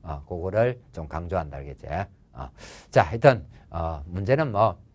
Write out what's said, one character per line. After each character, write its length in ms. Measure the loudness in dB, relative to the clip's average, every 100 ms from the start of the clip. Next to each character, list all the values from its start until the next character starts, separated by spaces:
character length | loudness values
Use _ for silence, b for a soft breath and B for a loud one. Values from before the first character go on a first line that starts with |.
어, 200 | -8 -10 -8
그거를 520 | -6 -2 2 2 0 -12
좀 160 | -12 -8
강조한다, 500 | -8 -4 -4 -4 -10
알겠지? 300 | -12 -14 -8 -6 -6 _ _
어, 160 | -14 -14 B B B B
자, 120 | 4
하여튼, 420 | 4 6 6 4 -4 b b
어, 320 | -6 -4 -6 -8
문제는 460 | -6 0 2 2
뭐 260 | 2 2 2 -16